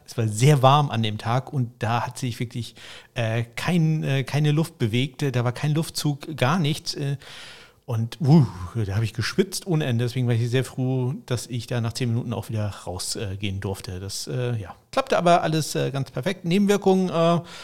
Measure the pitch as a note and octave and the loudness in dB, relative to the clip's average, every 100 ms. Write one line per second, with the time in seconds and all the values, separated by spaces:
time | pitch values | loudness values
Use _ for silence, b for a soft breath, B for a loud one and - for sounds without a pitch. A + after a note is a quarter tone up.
0 | B - A2 G#2+ C3+ C#3+ C3 D3 C#3 A2+ | B -2 -2 4 6 8 8 6 4 0
1 | A2 G#2 A2+ B2+ - C3 A#2+ - A2 A#2 | -2 -2 -2 -2 -2 -4 -4 -4 -2 -2
2 | A#2+ - B2+ - A#2+ B2 - - B B | -4 -6 -6 -4 -6 -8 -10 -12 B B
3 | B - A2+ A2+ A#2 - - F3+ D#3+ D#3 | B -4 -2 0 -4 -4 0 2 4 2
4 | D3+ C3+ B2+ C#3+ D3+ D3+ D#3+ - A2+ A#2+ | 0 -2 0 2 2 2 0 0 0 2
5 | C#3 - C#3+ B2 A#2+ A#2+ D3+ D3 - - | 0 -2 -2 0 0 0 0 0 -2 -2
6 | D3+ C#3 - C#3+ B2+ F#3 D3 D#3 - D3+ | -2 -2 -6 0 2 2 0 -2 -6 -4
7 | C#3 C#3 B B B B B B - A2+ | -4 -4 B B B B B B -6 -2
8 | A2+ - C3+ E3 B2 F2+ F2 A#2 G2 G2+ | -2 0 6 6 6 0 -8 -4 -2 0
9 | A2+ - - - F#3+ - G3+ D#3 C3+ A#2 | -2 -2 -2 0 -2 -2 -2 0 2 0
10 | A#2+ B2+ A#2+ A2+ A#2+ C3 B2 - B2+ C3 | 0 0 0 0 2 0 -2 -2 -2 0
11 | B2 G3+ - B2 - A#2+ - B2 A2+ - | -2 -2 0 0 0 -6 -4 -2 -2 0
12 | B2 A2+ C3 G2 - A2 G#2 - F#2+ F2+ | 0 0 0 -4 -4 -2 -2 -4 -8 -6
13 | - - G2+ F#2+ G2+ F#2+ G2+ F#2+ - F#2 | -6 -6 -6 -4 -4 -4 -4 -6 -8 -10
14 | G2 - - C3 B2 A2+ F#2+ - _ - | -8 -8 -6 -4 -2 -4 -6 -14 _ -2
15 | C4+ A3+ F3 E3+ E3+ D#3 C#3+ D3+ C#3 C#3 | 0 2 4 4 2 -2 -2 -2 -2 -4
16 | C3+ C3 F3 F#3+ E3+ F#3+ G3+ G3+ G3 F#3+ | -6 -4 -4 -4 0 2 4 4 4 4
17 | F#3 E3 E3 E3+ B B | 2 2 4 2 B B